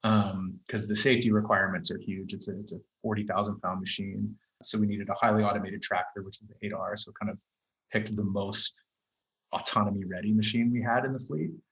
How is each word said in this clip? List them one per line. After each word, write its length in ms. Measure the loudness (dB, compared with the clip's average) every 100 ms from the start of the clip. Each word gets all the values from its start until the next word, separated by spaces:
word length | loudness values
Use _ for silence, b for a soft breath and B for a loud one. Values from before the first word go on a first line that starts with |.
Um, 560 | 6 4 4 0 -6 -8 _
'cause 180 | -4 0
the 100 | 4
safety 340 | 6 6 6
requirements 580 | 4 4 4 4 0 -2
are 80 | -4
huge. 360 | -6 -8 -6
It's 140 | -6 -6
a, 100 | -6
it's 140 | -8
a 60 | -10 -14 _
forty 240 | -2 -2
thousand 360 | 0 0 0 -2
pound 200 | -4 -4
machine. 560 | -4 -6 -6 -4 -6 -6 _ _
So 160 | -4 2
we 80 | 2
needed 220 | 0 -4
a 60 |
highly 280 | 2 4 4
automated 400 | 4 2 -4 -6
tractor, 400 | -2 -2 -2 -8
which 160 | -12 -14
was 80 | -18
the 160 | -10 -8
eight 60 |
R. 240 | -6 -6 -4
So 160 | -6
kind 180 | -4 -8
of 80 | -8 _ _ _ _ _
picked 220 | -4 -2
the 100 | -2
most 500 | -2 -2 -2 -2 -2 _ _ _ _ _ _ _ _
autonomy 520 | -6 0 2 2 0
ready 280 | -4 -4 2
machine 380 | 4 4 2 2
we 100 | 2
had 220 | 2 2
in 80 | 0
the 60 | -4
fleet 320 | -4 -4 -4 -6 _